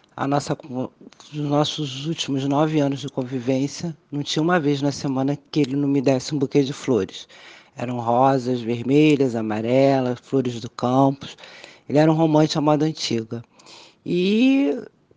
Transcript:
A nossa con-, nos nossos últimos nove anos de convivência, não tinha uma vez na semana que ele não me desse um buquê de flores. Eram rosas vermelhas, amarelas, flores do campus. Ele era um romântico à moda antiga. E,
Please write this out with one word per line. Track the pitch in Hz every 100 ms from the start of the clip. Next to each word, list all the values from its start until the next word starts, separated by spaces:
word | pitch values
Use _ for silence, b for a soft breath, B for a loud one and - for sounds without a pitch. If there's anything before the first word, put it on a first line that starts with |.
| _ -
A | 135
nossa | 143 - 147
con-, | - 127 120 - - - -
nos | 147 147
nossos | 147 147 - 147 131 147
últimos | 160 - 139 139
nove | 143 156 156
anos | 139 139
de | 135
convivência, | - 123 131 120 131 139 - 170 156 _
não | 143
tinha | 139 -
uma | 160 180
vez | 147 143
na | 143
semana | 135 147 131 135 143 _
que | 156
ele | 135 139
não | 143
me | 139
desse | 127 127 -
um | 151
buquê | 131 147
de | 131
flores. | 143 - 120 95 - - B B B B -
Eram | 123 123
rosas | 113 120 135 135 120 127
vermelhas, | 113 120 120 143 156 143 135 113
amarelas, | 110 107 110 131 139 135 127 120
flores | - 135 123 117
do | 110
campus. | - 123 131 139 139 - - B B B B -
Ele | 139
era | 156
um | 160
romântico | 160 151 156 160
à |
moda | 147 151 156
antiga. | 151 - 117 110 117 120 B B B B B
E, | - 175 180 214 262 269 277 262 - - _